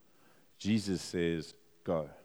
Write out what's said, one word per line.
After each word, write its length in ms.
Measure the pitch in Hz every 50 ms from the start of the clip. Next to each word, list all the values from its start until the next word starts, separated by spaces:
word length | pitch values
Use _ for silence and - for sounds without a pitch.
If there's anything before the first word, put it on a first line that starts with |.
| - - - - - - - - - - -
Jesus 440 | - - 98 110 110 95 101 90 82
says, 520 | - - - 90 85 85 82 80 76 - - - - - - _ -
"Go." 240 | 92 87 80 76 76 - - -